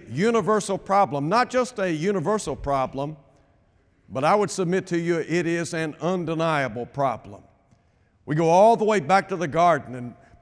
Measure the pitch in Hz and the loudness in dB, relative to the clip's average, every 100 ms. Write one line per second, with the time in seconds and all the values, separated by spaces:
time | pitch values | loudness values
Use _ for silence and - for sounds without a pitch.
0 | - 123 220 226 180 214 - 185 - 196 | -8 -2 2 2 2 0 0 -6 0 2
1 | 196 143 147 220 240 254 240 - 185 156 | 2 0 0 0 2 0 -2 -2 -2 -2
2 | 185 196 156 214 165 131 143 139 131 131 | 0 0 0 -2 -4 -6 -2 -2 -2 -4
3 | 143 151 _ _ _ _ _ _ _ _ | -8 -8 _ _ _ _ _ _ _ _
4 | - 113 151 208 202 - 170 185 180 170 | -10 -2 2 2 2 -2 0 -2 -2 -2
5 | 170 165 131 170 170 170 170 170 160 - | 0 -2 -2 -2 -2 -4 -4 -6 -6 -4
6 | 160 185 165 160 165 151 131 110 117 139 | -4 -2 -2 -2 0 0 -2 -6 -8 -2
7 | 135 110 - 98 - _ _ _ _ _ | -2 -4 -10 -20 -20 _ _ _ _ _
8 | _ _ - 151 165 175 220 226 214 214 | _ _ -4 0 4 6 6 6 2 0
9 | 135 196 - 185 165 156 175 151 120 123 | 2 2 0 -4 -2 2 4 2 -2 -12
10 | 123 - - - | -12 -16 -20 -10